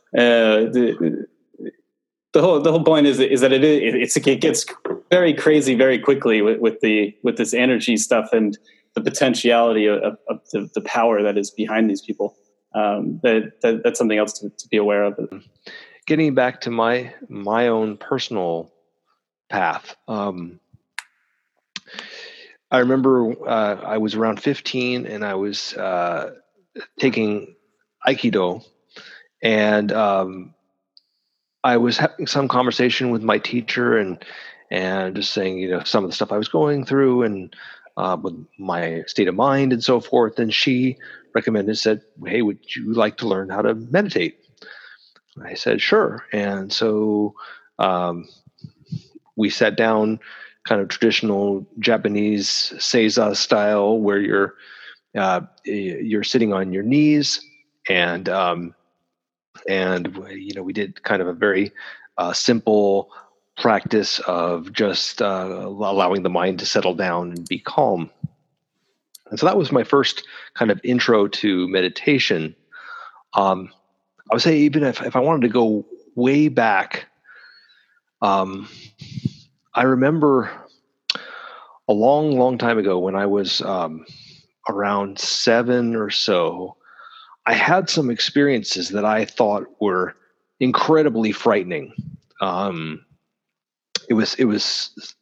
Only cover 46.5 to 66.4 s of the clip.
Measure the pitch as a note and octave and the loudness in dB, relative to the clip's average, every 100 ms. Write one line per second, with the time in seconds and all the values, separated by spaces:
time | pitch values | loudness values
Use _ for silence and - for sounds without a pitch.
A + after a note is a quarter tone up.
46.5 | G2 G2 - A2+ G#2+ G#2+ G#2 G#2 - - | -4 -6 -2 0 0 0 0 0 -4 -20
47.5 | - _ - F#2+ F2+ F2+ E2+ E2 - _ | -20 _ -2 0 0 -2 -6 -12 -20 _
48.5 | _ - _ - - - - _ - G2+ | _ -20 _ -16 -16 -16 -20 _ -2 -2
49.5 | - G#2+ G#2 A2+ A2 G#2+ A2 - - - | 2 0 2 2 2 0 -2 -8 -20 -20
50.5 | _ - G#2+ F#2+ - A#2 G#2 A2 G2 G2+ | _ -2 -2 -2 2 2 2 0 0 0
51.5 | G2 - A2+ A2 A2 G#2 G#2 G#2 G#2 F#2+ | -2 -6 -6 0 0 0 0 0 0 -2
52.5 | - - - - B2 A2 G#2 G#2+ G2+ - | -4 -4 -6 -2 2 2 2 0 0 0
53.5 | A2 G#2 G#2+ G2+ A2+ G#2 G2+ G2+ G2+ G2 | 2 2 2 2 2 2 0 2 0 0
54.5 | - - - - - _ G2+ F#2+ F2+ - | -4 -20 -20 -20 -20 _ -4 -2 -2 -4
55.5 | _ - G#2 F#2+ E2 A2+ G#2 G2+ B2+ A2 | _ -8 -6 -6 -6 -2 -2 0 0 2
56.5 | F#2+ F#2+ F#2 G#2+ C#3+ D3+ D3+ C#3 - - | 0 -2 -4 0 2 4 4 0 -4 -8
57.5 | _ _ _ - F#2 F2 F2 F#2+ F#2+ F2+ | _ _ _ -2 0 0 -2 -2 0 0
58.5 | E2+ F2 - _ _ _ _ _ _ _ | -2 -8 -14 _ _ _ _ _ _ _
59.5 | - - F#2+ F#2 F2+ E2+ F#2+ F#2+ G2 G2 | -14 -4 -2 0 -2 -4 -10 -16 -14 -12
60.5 | G2 F#2 G#2+ G2 - - G2+ F2+ E2 G#2 | -10 -8 -6 -8 -8 -4 -2 -2 -2 0
61.5 | F#2+ G2+ - - - - - F2 F#2 - | 0 -2 -6 -20 -20 -14 -6 -4 -2 0
62.5 | A#2 A2+ G#2+ G2+ G2 - - - _ _ | 0 2 2 4 0 -4 -16 -20 _ _
63.5 | - A#2+ G2+ - G#2+ G2 - - F2 F2 | -2 0 2 2 0 0 -4 -4 -2 -2
64.5 | E2+ F2+ A2 G#2 E2+ - - G#2 F#2+ F#2 | -4 -6 -2 0 0 -4 -2 -2 -2 -4
65.5 | F#2 F#2+ G2+ G2+ G2 F2+ G2 F2+ F2 | -8 -10 -6 -2 2 2 2 0 0